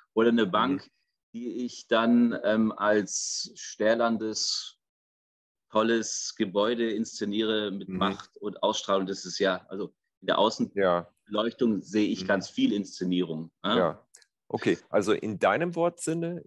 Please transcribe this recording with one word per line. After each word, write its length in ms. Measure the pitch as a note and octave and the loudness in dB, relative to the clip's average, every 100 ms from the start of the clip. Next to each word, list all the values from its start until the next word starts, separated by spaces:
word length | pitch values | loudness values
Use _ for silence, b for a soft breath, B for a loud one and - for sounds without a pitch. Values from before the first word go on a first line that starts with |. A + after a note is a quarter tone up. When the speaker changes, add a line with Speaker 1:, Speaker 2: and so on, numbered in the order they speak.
| b | b
Speaker 1:
Oder 160 | - A#2 | 2 4
eine 160 | A#2 G2+ | 4 2
Speaker 2:
Mhm. 220 | G#2+ B2 C#3+ | 2 0 -2
Speaker 1:
Bank, 140 | - _ _ _ _ | -8 _ _ _ _
die 300 | A#2 A#2+ G2+ B2 | -12 -10 -8 -8
ich 220 | - - | -10 0
dann, 500 | A2+ A#2 A#2+ A#2+ G#2+ | 2 6 6 6 2
ähm, 280 | - A2 A2 | 0 2 2
als 800 | - G2+ G#2+ G2 - - - - - | 0 2 2 0 -4 -6 -6 -8 -12
stählernes, 1200 | - - G#2+ A#2 A#2 A2+ A2 G#2+ - - - - _ _ _ _ _ _ _ _ _ | -14 -2 0 2 2 0 -2 -4 -4 -4 -8 -16 _ _ _ _ _ _ _ _ _
tolles 640 | A2 A2+ A#2 G#2+ - - - | 0 2 2 -2 -6 -8 -4
Gebäude 540 | G#2 F#2+ G#2+ A#2+ A2+ | -2 0 0 0 0
inszeniere 760 | G#2+ A2+ - G2+ G#2 A2 G#2+ G#2 | -2 -4 -6 -4 0 0 0 -2
mit 180 | G2 F#2+ | -6 -6
Speaker 2:
Mhm. 80 | F#2 | -2
Speaker 1:
Macht 400 | G2+ G2+ - - | -2 -2 -10 -12
und 240 | G#2 F#2 | -10 -2
Ausstrahlung. 440 | G2+ G#2+ - G2 F#2+ | -2 0 0 0 0
Das 180 | F#2+ | -6
ist 140 | F#2 - | -8 -2
ja, 260 | F#2+ F#2 - | 0 -2 -6
also 260 | F#2+ F2+ _ _ _ | -10 -10 _ _ _
in 60 | F#2+ | -2
der 100 | - G#2+ - A2+ | 2 2 2 -2
Speaker 2:
Ja. 360 | G2 F#2 F2 E2+ _ | 2 2 2 -2 _
Speaker 1:
Außenbeleuchtung 640 | - G#2 A2+ - A#2+ G#2 | -6 -4 -2 0 0 0
sehe 260 | - G#2 G#2 | 0 0 2
ich 160 | F#2+ | 0
Speaker 2:
Mhm. 20 | F#2 | 0
Speaker 1:
ganz 220 | G2 - | -2 -2
viel 240 | - C3 | 0 0
Inszenierung, 800 | G#2 F#2+ - F2+ F2+ F2 D#2+ E2 _ | 0 -4 -6 -2 0 0 -4 -10 _
ja? 240 | F#2+ A#2 E2+ | -2 2 0
Speaker 2:
Ja. 140 | D#2 _ b _ _ - | -2 _ b _ _ -8
Okay, 300 | - - E2+ - | -2 0 0 0
also 220 | G#2 G2+ | 0 2
in 280 | G#2 A2 G#2 | 2 0 0
deinem 340 | F#2+ G#2+ F3 | 2 2 0
Wortsinne 680 | E3 E3+ E3+ - E3 E3 F3 | -2 -2 -2 -4 -4 -4 -6